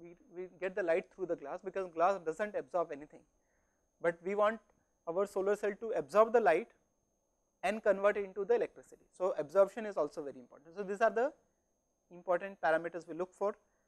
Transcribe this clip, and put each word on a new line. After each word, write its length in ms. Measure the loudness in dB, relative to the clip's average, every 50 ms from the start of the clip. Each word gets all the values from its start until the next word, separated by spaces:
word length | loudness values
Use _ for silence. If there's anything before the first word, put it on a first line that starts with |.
We, 160 | -20 -20 -20 _ _ _ -14
we 120 | -14 -14 -14 -12 -8
get 140 | -8 -6 -4
the 80 | -2
light 220 | 0 2 0 0 0 -4 _
through 120 | -8 -4
the 100 | -4 -4
glass 240 | -6 -6 -10 -10 -10 -10
because 240 | -8 -8 -8 -8 -6 0
glass 260 | 2 2 2 2 0 -4
doesn't 300 | -6 -6 -4 -6 -6 -6
absorb 340 | -8 -8 -4 -2 -4 -4 -4
anything, 280 | -6 -14 -14 -18 -20 -20 _ _ _ _ _ _ _ _ _ _ _ _ _ _ _ _
but 160 | -2 -2 -2 -2 -6
we 100 | -4 0
want 260 | 2 2 2 0 -2 _ _ _ _ _ _ _ _ -8 -4
our 180 | -2 -2 -2
solar 300 | -2 -2 -2 0 0 0
cell 160 | 0 0 -4 -4 -4
to 100 | -6 -4 -4
absorb 360 | -4 -2 2 4 4 4 6
the 80 | 6 4
light 280 | 6 6 4 2 0 -4 _ _ _ _ _ _ _ _ _ _ _ _ _ _ _ _ _ _
and 200 | -4 -2 -2 0
convert 340 | 2 2 2 4 4 2 2
it 80 | 2 -4
into 200 | -6 -6 -4 0
the 100 | 2 2
electricity. 520 | 2 2 -2 -6 -14 -20 -20 -20 -20 _ _ _
So, 180 | -2 -2 -2 0 -2
absorption 480 | -4 2 6 6 6 6 4 -8 -8
is 100 | -6 -2
also 260 | -2 -2 -2 -4 -8
very 160 | -10 -10 -10 -14
important. 380 | -18 -20 -20 -20 _ -18 -12
So, 60 | -10
these 180 | -8 -6 0 2
are 100 | 2 2
the 220 | 4 2 -2 -2 -4 _ _ _ _ _ _ _ _ _ _ _ _ _ _ _
important 480 | -20 -8 -2 0 0 0 -2 -6 -8 -2
parameters 480 | 0 2 2 2 0 -2 -8 -10 -10 -8
we 60 | -6
look 180 | -6 -6 -6
for, 240 | -6 -4 -4 -4 -4 -6 _ _ _ _ _